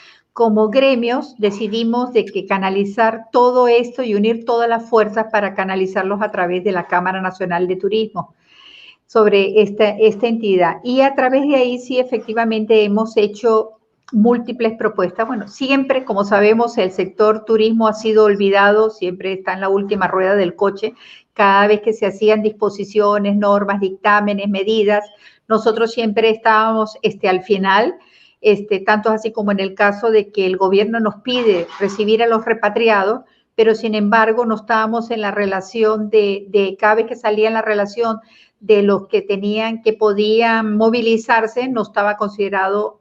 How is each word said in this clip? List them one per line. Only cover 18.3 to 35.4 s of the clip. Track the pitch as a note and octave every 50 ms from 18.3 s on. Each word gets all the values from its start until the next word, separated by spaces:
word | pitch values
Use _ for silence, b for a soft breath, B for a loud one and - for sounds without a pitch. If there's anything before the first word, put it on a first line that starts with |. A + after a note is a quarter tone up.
| G3+ G3 G3+ G3 G3 G3 G3 G3+ G#3 G#3+ A3 A3
siempre | G#3+ - F3+ F3+ F3+ F#3 F#3+ F#3+ F#3+
está | F#3+ F#3+ G3 F#3
en | F#3+ G3
la | F#3+
última | G3 G3+ G3 G3 G#3 G3 F#3 F3
rueda | F#3+ F#3+ F#3 F#3+ G3+
del | G3+ F#3+ E3+ -
coche. | - G#3 G3+ G3 G3 A3 B3+ - B B B B B B B _
Cada | - G#3 G3 G3 G3 G3+ G#3
vez | G#3+ G#3
que | G#3 A#3 G#3+
se | - G#3+
hacían | G3 G3 - A3 G#3+ G#3+ G#3+ G#3
disposiciones, | G#3+ G#3+ - G#3+ G3+ G3+ - G3 F#3+ - G#3+ G#3 G3+ G#3 G#3 G3+ G3+ G3+
normas, | G#3 G#3 G3+ G3+ G3+ G3+ G3 G3 G3
dictámenes, | G3+ F#3 F#3+ - - G#3+ G#3 G#3 G3+ G#3 G3+ G3+ G3 G#3
medidas, | G3 F#3+ F#3+ G#3 A3 A3 G#3 G3+ G#3 G#3 G#3 - b b b b b b b
nosotros | - A3 G#3+ A3 A#3+ A3 A3+ A3+ A3+ A3+
siempre | A#3+ A3+ G#3+ G3+ A3+ A3+ A3+
estábamos, | A3 A3 - A3 A3 G#3+ A3+ A3+ A3 A3 A3 G#3+ - - -
este, | A3 G#3+ - - G3
al | F#3 F#3 F#3
final, | - G#3 F#3+ F#3+ F#3+ F#3+ G#3 A#3 D#4+ F4+ - b b b b b b b b
este, | - G#3+ G3+ G3 G#3 - G3+ F#3+
tanto | F#3+ - G#3+ G#3+ G#3 A3+
así | A3 G#3+ - A3
como | A3 A3+ G3+ G3+ G3+
en | G3
el | G3 F#3+ F#3+
caso | - G#3 G3+ G3+ G3+ - A3+
de | A3 G#3+ G3 G#3 -
que | G#3 F#3+
el | F#3 F#3+
gobierno | F3+ F#3+ F#3 G3 G3 G#3 G#3+ A3+ A#3
nos | A3 G#3 G3+ - -
pide | B3+ B3 B3 A#3+ A3 F#3+ F3 E3 - - -
recibir | G3+ G3 G3 G#3+ G#3+ G#3 A3 A3
a | A#3
los | A#3 A3+ A3 A3+
repatriados, | A#3 A3+ A3+ - G3+ G#3 B3 A#3 A3+ G#3+ G3+ F#3+ G3+ A3+ B3+ - b b b b b _
pero | - A3 A3+ A3
sin | A3 - A3 G#3+
embargo | G#3+ G#3 G3+ A3 A3+ A3 A3 A3 A3+ B3
no | A3+ A3
estábamos | G#3+ - - A#3 A3 A3 A3 A3+ A#3 A3+ - A#3+
en | A3
la | G#3 G3+
relación | G3 G#3